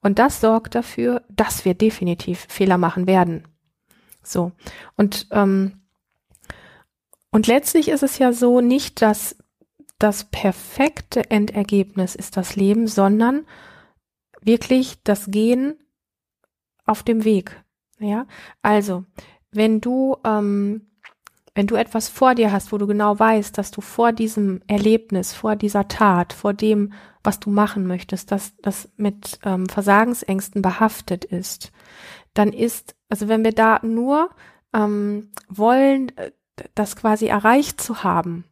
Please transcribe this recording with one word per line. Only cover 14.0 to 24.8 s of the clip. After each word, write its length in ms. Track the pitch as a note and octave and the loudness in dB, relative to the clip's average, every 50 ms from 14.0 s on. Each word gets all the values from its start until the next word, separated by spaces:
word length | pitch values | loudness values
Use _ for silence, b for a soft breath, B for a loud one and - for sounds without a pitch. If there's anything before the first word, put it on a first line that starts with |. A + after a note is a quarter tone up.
| _ _ _ _ _ _ _ - | _ _ _ _ _ _ _ -6
wirklich 600 | - G#3 A3+ A#3 - - C4 B3+ B3+ B3+ - _ _ | 2 2 2 2 2 2 0 0 0 -2 -6 _ _
das 280 | - G#3 G3+ G3+ - | -2 -2 -2 -2 -4
Gehen 440 | F#3+ G#3 G#3+ A3+ B3 B3+ C4 C#4 D4+ D#4 _ _ _ _ _ _ _ _ _ _ _ _ _ _ _ _ _ _ _ _ _ | -2 0 2 2 2 2 0 -4 -4 _ _ _ _ _ _ _ _ _ _ _ _ _ _ _ _ _ _ _ _ _ _
auf 180 | - A3 - - | -4 -4 -2 0
dem 220 | - A#3 A3+ G#3+ | -2 0 0 2
Weg. 380 | G#3+ A3 G3 F3+ - - - _ _ _ _ _ _ _ _ | 2 2 0 0 -4 -16 -20 _ _ _ _ _ _ _ _
Ja? 280 | G#3+ G#3 G#3 A3 C4 B B B B B B B _ | -6 -6 -4 -4 -6 B B B B B B B _
Also, 420 | G3+ G#3 G#3 G3+ G#3 F#3 F3+ F#3 _ _ B B B B B B _ | 2 2 2 2 0 -6 -6 -8 _ _ B B B B B B _
wenn 300 | _ G#3+ G#3+ A3 A3 G#3+ | _ 0 2 2 2 0
du, 360 | A3 A#3+ B3 C4 C4 C4+ C4+ - _ | -2 -2 -2 0 0 0 -2 -2 _
ähm, 680 | A3+ G#3+ G#3+ G#3 G3+ G3+ G3+ G3+ G3+ G#3 A3 - _ _ _ _ - _ _ _ - _ _ _ _ _ | -2 -2 -2 -2 -2 -2 -2 -2 -4 -6 -8 -10 _ _ _ _ -20 _ _ _ -20 _ _ _ _ _
wenn 120 | - G3+ | -2 -2
du 80 | G3+ A#3 | 0 0
etwas 340 | G#3+ A#3 A3+ - A3+ A3 - | -2 -2 -2 -4 -6 -6 -6
vor 260 | - - C4+ B3+ B3+ | -2 2 2 2 4
dir 180 | A#3+ A3+ G#3+ G3+ | 4 2 2 0
hast, 180 | G3 - - | -2 -4 -4
wo 80 | - G#3 | -4 -4
du 80 | G3+ | -2
genau 320 | G3+ G#3 G#3 G#3 G#3 G#3 G#3 | -2 0 0 2 0 2 2
weißt, 400 | A3 A3 A3+ A3 G#3 - - - | 2 4 4 2 0 -4 -6 -8
dass 120 | G3 - | -8 -8
du 100 | - - | -8 -14
vor 320 | G3+ - - - A#3 A#3 A#3 | -14 -12 -2 0 2 2 2
diesem 500 | A3+ A3+ A3 A3 - G#3 G3 F#3+ F#3 _ _ | 0 -4 -4 -2 -2 -2 -2 -2 -4 _ _
Erlebnis, 680 | G#3 G3+ | -2 2